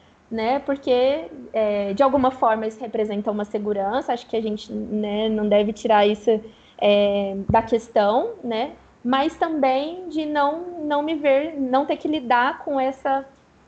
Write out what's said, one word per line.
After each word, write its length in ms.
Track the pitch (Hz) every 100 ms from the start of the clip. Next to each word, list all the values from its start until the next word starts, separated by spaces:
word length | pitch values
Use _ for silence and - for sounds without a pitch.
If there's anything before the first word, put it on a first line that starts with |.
| _ _ -
né? 280 | 226 220 269
Porque, 680 | 277 277 277 247 262 302 330 - -
é, 400 | 226 214 202 202
de 80 | 196
alguma 280 | 269 269 254
forma, 340 | 262 233 220 220
isso 120 | 220
representa 520 | 233 220 214 202 214
uma 140 | 208 208
segurança, 680 | 208 208 202 196 247 -
acho 140 | 240 -
que 80 | 226
a 60 |
gente, 300 | 220 214 -
né, 560 | 214 208 214 208 208 220
não 180 | 214 208
deve 240 | 208 208
tirar 320 | 220 226 208 208
isso, 220 | 208 - 220 - - _ -
é, 560 | 208 208 202 202 196 196 190
da 120 | 226
questão, 720 | 226 233 - - 202 240 453 453
né? 300 | 240 220 285 - _ _
Mas 340 | 240 269 311 -
também 720 | 339 311 269 262 302 359 359
de 160 | 302 302
não, 600 | 294 285 320 349 349 302
não 160 | 294
me 120 | 302 311
ver, 400 | 285 269 320 294
não 260 | 262 262 294
ter 120 | 359
que 100 | 320
lidar 520 | 302 240 247 262 - -
com 140 | 269
essa, 460 | 262 269 277 269 269 _ _ _